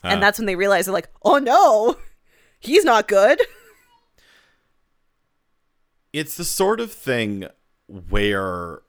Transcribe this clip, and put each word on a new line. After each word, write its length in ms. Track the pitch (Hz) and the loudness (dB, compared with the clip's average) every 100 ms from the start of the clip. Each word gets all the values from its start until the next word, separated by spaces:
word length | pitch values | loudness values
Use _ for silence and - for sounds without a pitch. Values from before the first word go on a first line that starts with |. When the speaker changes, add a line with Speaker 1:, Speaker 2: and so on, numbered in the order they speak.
Speaker 1:
And 100 | 180 | -4
Speaker 2:
Huh. 60 | 202 | 0
Speaker 1:
that's 180 | 202 208 | 0 -2
when 80 | 214 | -6
they 100 | 180 | -2
realize, 300 | 196 190 180 | 0 0 0
they're 80 | |
like, 160 | 196 - _ - | -6 -8 _ 0
"Oh, 140 | 277 | 2
no. 580 | 247 302 370 214 226 294 - _ _ _ _ _ | 4 4 6 4 0 -4 -14 _ _ _ _ _
He's 260 | - 339 370 | 0 2 4
not 220 | 226 202 | 2 2
good." 340 | - 208 294 - - _ _ _ _ _ _ _ _ _ _ _ _ _ _ _ _ _ _ _ _ _ _ _ _ _ | 2 4 2 -2 -6 _ _ _ _ _ _ _ _ _ _ _ _ _ _ _ _ _ _ _ _ _ _ _ _ _
Speaker 2:
It's 240 | 147 147 - | -10 -10 -8
the 80 | - | -8
sort 340 | - 190 220 | -2 -2 -2
of 120 | 233 | -6
thing 540 | - - 120 107 98 90 _ _ _ _ | -10 -4 -2 -2 -6 -12 _ _ _ _
where 960 | 98 87 104 101 98 95 90 85 78 | -20 -4 0 0 0 -4 -8 -10 -16